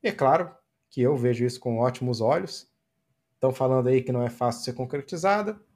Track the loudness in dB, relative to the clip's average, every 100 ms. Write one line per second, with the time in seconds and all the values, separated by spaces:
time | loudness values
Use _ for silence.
0 | -4 2 4 4 0 -10 _ _ _ 0
1 | 2 4 2 2 -2 -2 -6 0 0 0
2 | -4 0 0 0 -2 -12 -20 _ _ _
3 | _ _ _ _ -2 0 2 2 4 2
4 | 2 -2 -2 -2 -2 -2 -8 -8 -6 -6
5 | -8 -4 0 0 -2 -8 _